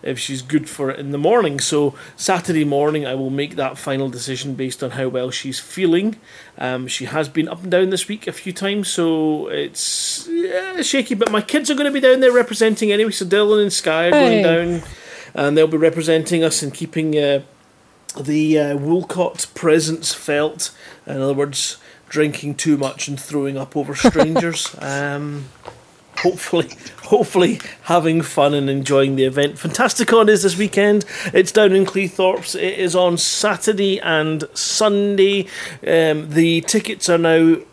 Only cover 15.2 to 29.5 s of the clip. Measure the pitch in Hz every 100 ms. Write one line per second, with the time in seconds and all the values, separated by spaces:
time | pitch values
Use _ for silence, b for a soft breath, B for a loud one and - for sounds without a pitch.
15.2 | B - 143 151 156 156 160 165 160 160
16.2 | 160 175 160 - 143 - 147 165 156 151
17.2 | 143 139 139 _ _ _ _ _ - -
18.2 | 139 151 156 151 147 143 143 175 170 180
19.2 | 175 - - - 170 160 151 165 - -
20.2 | - 147 151 156 - B B B - -
21.2 | 135 139 143 135 - - B B _ 151
22.2 | 151 - 147 139 160 143 135 - - 139
23.2 | - 143 139 135 131 147 143 139 233 -
24.2 | 156 170 170 160 - - 139 139 143 143
25.2 | 147 147 135 - - - _ _ _ -
26.2 | 180 180 - 170 - - B B - 240
27.2 | 196 185 180 - B B - 170 160 165
28.2 | 151 - 143 147 139 139 135 139 139 135
29.2 | 131 135 143